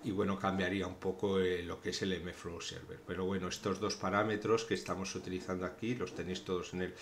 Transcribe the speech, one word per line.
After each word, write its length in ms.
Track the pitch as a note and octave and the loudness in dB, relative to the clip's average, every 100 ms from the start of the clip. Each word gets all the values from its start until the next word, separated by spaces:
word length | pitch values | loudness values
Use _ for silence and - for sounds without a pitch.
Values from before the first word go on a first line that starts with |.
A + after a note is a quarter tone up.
Y 80 | - | 0
bueno, 260 | F#2+ G2 G2 | 2 2 2
cambiaría 480 | G2 F#2+ F2+ G2 F#2 | 2 2 2 2 0
un 140 | F2+ | -2
poco, 400 | F#2+ F#2 G2+ F#2+ | -2 0 2 4
eh, 240 | F#2 F2+ | 4 2
lo 180 | E2+ E2+ | -2 -4
que 80 | - | -2
es 140 | F#2 | 0
el 200 | G2 F2+ | 0 0
mflow 380 | F2 E2+ F2 E2+ | -2 -6 -8 -6
server. 400 | - E2+ E2+ - - | -8 -8 -10 -12 -6
Pero 180 | F2+ F#2 | -2 2
bueno, 220 | F#2+ F2+ | 2 0
estos 320 | - G#2 F#2+ | -2 0 2
dos 160 | G#2 - | 0 0
parámetros 680 | F#2+ G2+ G#2+ G#2 G#2 A2+ | 2 4 4 2 4 4
que 120 | - F#2 | 4 0
estamos 400 | - F2+ F#2+ F#2+ | 0 -2 -2 -4
utilizando 500 | - F#2 - F#2 F2+ | -4 -4 -2 -2 -2
aquí, 300 | - A2 B2 | -2 -2 -2
los 180 | - | -2
tenéis 320 | - E2+ F#2 - | -4 -4 -4 0
todos 300 | F2+ F2 F2+ | -2 0 -2
en 80 | |
el, 100 | F2+ - | -2 -4